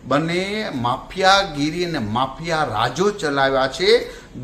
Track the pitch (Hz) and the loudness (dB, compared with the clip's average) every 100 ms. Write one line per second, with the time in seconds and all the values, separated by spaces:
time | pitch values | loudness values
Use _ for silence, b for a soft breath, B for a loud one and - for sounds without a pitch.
0 | 123 139 165 175 196 214 214 139 120 131 | 0 0 0 -2 -2 -4 -4 -2 -2 -2
1 | - 185 185 196 180 143 151 170 175 156 | -6 2 6 6 2 -2 -2 -2 -2 -2
2 | 104 117 135 - 165 160 143 104 127 139 | -2 -2 -2 -4 -4 -2 -2 0 -2 2
3 | 202 202 151 139 135 135 131 - 190 240 | 0 0 -2 2 2 2 0 0 4 4
4 | - - - - | 2 -12 -16 0